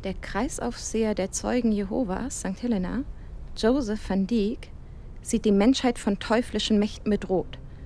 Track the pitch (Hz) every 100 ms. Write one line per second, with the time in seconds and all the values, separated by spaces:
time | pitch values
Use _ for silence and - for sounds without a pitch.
0 | 196 185 - 196 277 - 240 - - 220
1 | 220 208 185 - - 240 233 208 190 233
2 | 220 185 247 - 190 190 240 208 180 226
3 | 285 - - - - - 220 269 220 214
4 | - 196 190 240 202 254 - - - -
5 | - - - 226 214 196 220 269 254 240
6 | 226 196 - 226 247 208 - 214 208 -
7 | - 202 - 185 - - - -